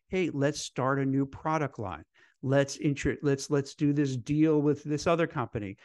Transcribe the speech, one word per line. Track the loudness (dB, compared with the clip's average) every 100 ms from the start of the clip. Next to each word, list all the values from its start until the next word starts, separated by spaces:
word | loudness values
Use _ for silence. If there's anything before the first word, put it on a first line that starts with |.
| _
"Hey, | -2 -2
let's | 2 0 0
start | -6 -2 0 2
a | 2
new | 0 0
product | -4 -2 -2 -2 -6
line. | -8 -10 -14 _ _ _
Let's | 2 2 2 0
intro-, | -2 0 -2 0
let's, | 0 -2 0
let's | -2 -2 -2
do | 0
this | 2 0 -2
deal | -2 2 4 4
with | 2 0
this | -2 -2 2
other | 2 0
company. | -2 -6 -6 -8 -10